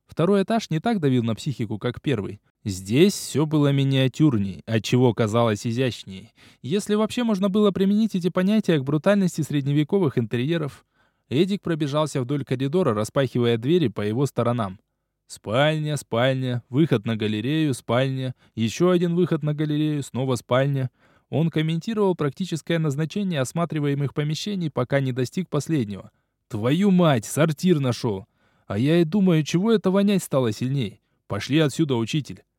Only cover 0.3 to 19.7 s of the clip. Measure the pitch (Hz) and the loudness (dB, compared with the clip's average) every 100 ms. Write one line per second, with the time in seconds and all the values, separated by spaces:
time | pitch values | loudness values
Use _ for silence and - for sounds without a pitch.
0.3 | 202 190 226 - 160 233 208 143 127 113 | 2 2 -2 -2 -4 -2 0 2 2 0
1.3 | 110 151 123 104 107 123 - 151 113 95 | -2 -4 -6 -6 -4 -6 -4 -2 -2 -4
2.3 | 101 _ _ 104 92 95 127 196 - - | -10 _ _ -8 -8 0 4 4 2 -4
3.3 | 127 156 151 143 139 135 135 131 - 156 | -2 0 2 2 2 2 2 0 2 2
4.3 | 113 98 - - 113 - 123 127 107 110 | 2 -2 -6 -2 -2 2 4 4 2 0
5.3 | 117 117 104 120 117 131 - - 95 110 | 2 0 0 -4 -2 -2 -4 -12 -16 -18
6.3 | _ - _ 123 202 202 208 214 247 233 | _ -20 _ -6 -4 -2 -2 0 -2 -2
7.3 | 196 202 214 208 190 196 208 226 185 175 | 0 0 2 2 2 2 2 0 0 -2
8.3 | 185 190 220 196 156 131 147 190 202 180 | 0 2 2 2 2 2 0 2 2 2
9.3 | - 143 147 135 143 147 202 156 131 113 | 0 -2 -2 0 0 2 2 2 0 -2
10.3 | 120 135 170 143 - _ _ _ _ - | -2 0 -2 -4 -10 _ _ _ _ -2
11.3 | 135 190 202 175 156 147 151 156 139 123 | 0 2 0 -2 -2 0 0 0 -2 -2
12.3 | 147 - 127 139 180 156 104 110 143 135 | -2 -2 -2 0 0 2 0 0 0 0
13.3 | 123 120 117 127 180 123 101 104 117 139 | 2 2 2 2 2 2 -2 -4 -2 -2
14.3 | - 120 120 98 95 _ _ _ _ - | 0 0 0 -4 -8 _ _ _ _ -20
15.3 | - 98 120 151 156 151 143 - 113 131 | -14 -4 0 2 0 -2 -6 -2 0 2
16.3 | 131 127 120 - 123 165 120 113 110 107 | 0 -2 -6 -2 0 2 2 0 -2 -2
17.3 | 107 120 156 151 123 - 120 135 131 131 | -2 -2 0 0 -2 0 0 0 -2 -8
18.3 | - _ 110 110 - 175 180 175 170 175 | -10 _ -4 -2 2 2 2 2 0 0
19.3 | 160 147 147 156 | 0 -2 -2 -2